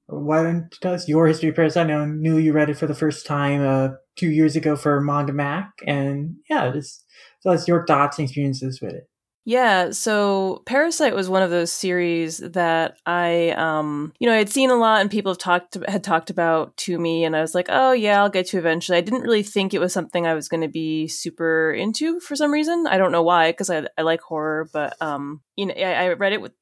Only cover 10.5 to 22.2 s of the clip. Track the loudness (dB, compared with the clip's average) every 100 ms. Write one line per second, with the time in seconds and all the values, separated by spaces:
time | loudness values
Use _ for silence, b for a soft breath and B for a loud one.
10.5 | -6 -2 0 0 2 0 0 0 2 2
11.5 | 0 -2 -2 -2 0 0 0 -2 -6 -6
12.5 | 0 2 2 0 -4 -4 0 2 2 0
13.5 | 0 -2 -2 -2 -4 -6 -2 2 2 2
14.5 | 2 4 4 4 4 2 -2 -4 -4 0
15.5 | 0 0 -10 -6 -4 0 -2 -2 -2 0
16.5 | 0 -2 -8 -6 -4 -2 0 0 0 0
17.5 | -2 0 2 4 4 4 4 4 0 -2
18.5 | -2 0 0 0 0 0 -2 0 0 0
19.5 | -2 -2 0 -2 -2 -4 -2 0 -2 -2
20.5 | -4 -4 -4 -4 -4 -4 -6 -10 -4 0
21.5 | 2 2 0 -2 -2 -4 -4